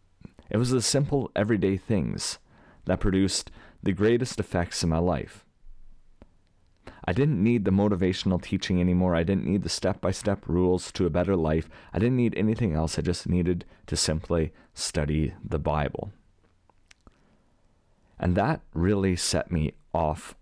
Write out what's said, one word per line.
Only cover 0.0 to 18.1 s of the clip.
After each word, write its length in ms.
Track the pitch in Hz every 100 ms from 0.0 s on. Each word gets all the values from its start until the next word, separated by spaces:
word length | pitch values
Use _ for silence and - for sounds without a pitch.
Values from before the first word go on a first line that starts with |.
| _ _ - _ -
It 80 | 107
was 140 | 123
the 100 | 127
simple 480 | 110 139 143 143 120 -
everyday 420 | 104 110 95 95
things 640 | - 107 64 50 - - _ - - - -
that 140 | 95
produced 520 | 107 95 95 - - - - -
the 100 | -
greatest 460 | 90 104 120 120 -
effects 440 | 101 92 85 -
in 60 | 87
my 80 | 80
life. 480 | 87 78 - - _ _ - - - - - - - _ _ _ _ _ - - -
I 80 |
didn't 280 | 90 147 120
need 220 | 104 120
the 80 | 98
motivational 680 | 95 104 98 92 90 - 90
teaching 400 | - 98 - 90
anymore. 340 | 90 90 92 85
I 80 |
didn't 220 | 82 98 -
need 180 | 98
the 60 | 87
step-by-step 800 | - 92 95 - 92 - 98 -
rules 440 | 85 90 90 -
to 120 | - 92
a 40 |
better 260 | 80 90 95
life. 340 | 80 80 78 - -
I 60 | -
didn't 180 | 113 127
need 180 | 117 -
anything 380 | 107 110 117
else. 240 | 78 80 -
I 40 |
just 280 | 76 87 -
needed 360 | 87 87 87 - - -
to 100 | 85
simply 560 | - 78 - 85 76 - -
study 600 | - - - 73 78 76 -
the 160 | - 78
Bible. 520 | 73 76 71 - 104 - _ _ _ _ _ _ _ - - _ _ _ _ _ _ _ _ _ _